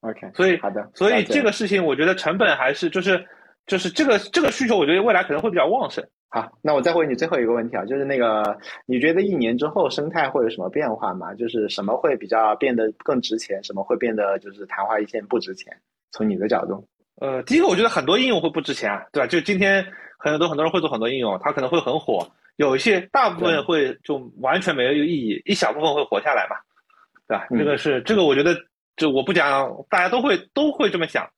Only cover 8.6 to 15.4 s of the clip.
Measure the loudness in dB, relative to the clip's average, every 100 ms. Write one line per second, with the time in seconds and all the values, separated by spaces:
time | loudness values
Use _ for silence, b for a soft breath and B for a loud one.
8.6 | B B -4 0 2 2 0 0 0 0
9.6 | 0 0 0 0 -4 -2 -2 0 -2 -2
10.6 | -6 -2 -4 -4 -6 -6 -10 -8 -6 -2
11.6 | -4 -4 -2 0 0 -2 -2 0 2 2
12.6 | 0 0 -2 -2 -2 -2 -2 -6 -4 -8
13.6 | -8 -10 -4 -2 -2 0 0 -2 -6 -16
14.6 | -12 -6 -2 -2 -2 -6 -2 -4